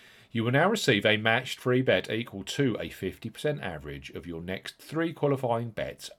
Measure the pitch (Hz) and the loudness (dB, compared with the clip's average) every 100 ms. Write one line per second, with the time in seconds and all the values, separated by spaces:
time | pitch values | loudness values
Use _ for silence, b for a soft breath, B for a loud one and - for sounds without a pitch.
0 | b b b 117 113 135 180 220 - 104 | b b b -2 2 4 4 4 4 6
1 | 107 107 110 117 127 - 127 127 127 95 | 6 4 4 2 0 -4 2 2 4 2
2 | - 110 117 98 92 - 139 104 85 - | 2 -4 -6 -10 -6 0 0 0 -6 -6
3 | 95 92 87 - 147 147 98 78 71 71 | -6 -6 -10 -6 -4 -4 -6 -8 -10 -12
4 | - - 85 82 87 95 - - - 151 | -12 -12 -10 -8 -6 -8 -8 -16 -8 -2
5 | 165 156 147 135 127 117 117 - - - | -2 0 0 2 2 0 -2 -6 -8 -8
6 | - | -14